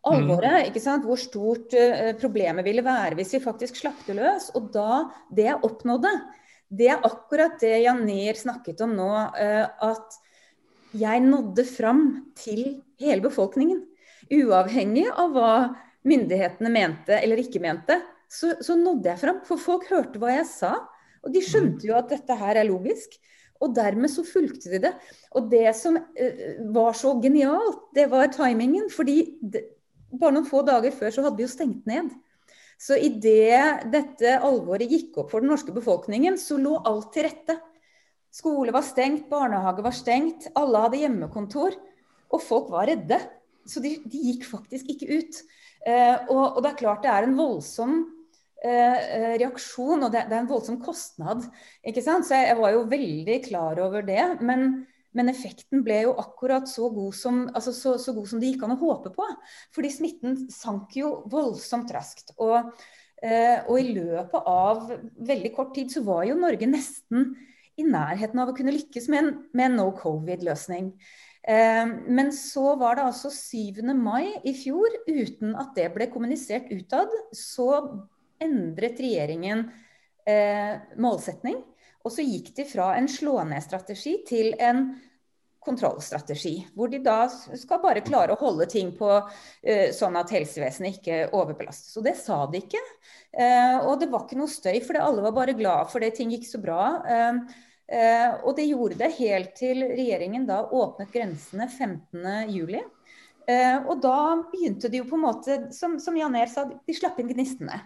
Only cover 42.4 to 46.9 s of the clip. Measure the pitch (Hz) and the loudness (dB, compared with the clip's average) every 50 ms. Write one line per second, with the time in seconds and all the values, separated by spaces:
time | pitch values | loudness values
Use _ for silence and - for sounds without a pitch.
42.4 | - - 226 220 - 170 180 170 202 254 320 220 165 151 233 359 - - - - | 0 0 0 0 0 0 -2 0 0 0 0 -2 0 0 0 0 0 -6 -18 -20
43.4 | _ _ _ _ _ - - - 240 285 311 302 - 220 - 285 302 247 247 247 | _ _ _ _ _ -12 -10 -6 -4 -4 -6 -6 -10 -12 -8 -2 -2 -2 -2 -4
44.4 | - - 226 - - _ 247 262 262 294 285 - 277 - 294 320 320 - - - | -8 -12 -12 -14 -12 _ -12 -10 -8 -8 -8 -8 -4 -2 -2 -2 -2 -4 -14 -20
45.4 | - _ _ _ - - _ _ - 233 233 247 247 240 254 - 254 - 262 269 | -20 _ _ _ -20 -20 _ _ -2 2 4 6 6 6 6 2 0 0 2 2
46.4 | 269 - - 247 247 294 285 - 240 214 | 2 2 2 0 -2 -2 -2 0 0 0